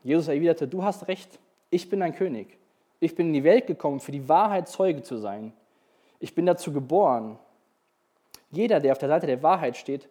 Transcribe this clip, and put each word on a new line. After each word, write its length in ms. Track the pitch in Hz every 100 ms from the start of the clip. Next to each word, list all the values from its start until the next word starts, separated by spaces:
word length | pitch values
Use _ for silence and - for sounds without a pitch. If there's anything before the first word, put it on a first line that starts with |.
Jesus 260 | 123 160 156
erwiderte, 380 | 147 170 165 139
„Du 160 | 180
hast 240 | 196 190 185
recht, 300 | 185 - - _ _ _
ich 220 | 175 -
bin 120 | 202
ein 120 | 175
König. 440 | - 190 117 95 _ _ _ _ _
Ich 160 | 165
bin 140 | - 170
in 40 |
die 100 | 147
Welt 220 | 147 233 240
gekommen, 340 | 165 151 139
für 120 | -
die 160 | 143 135
Wahrheit 400 | 165 214 196 -
Zeuge 340 | - 190 147
zu 160 | - 117
sein. 340 | 104 104 110 - _ _ _ _ _ _
Ich 160 | -
bin 120 | - 175
dazu 260 | 175 -
geboren. 640 | 143 127 175 185 120 110 110 _ _ _ _ _ _ _ _ _ - _
Jeder, 300 | 151 226 185
der 120 | 139
auf 60 | 135
der 100 | 139
Seite 180 | 160 156
der 160 | 127
Wahrheit 340 | 156 185 143 120
steht, 320 | - 139 -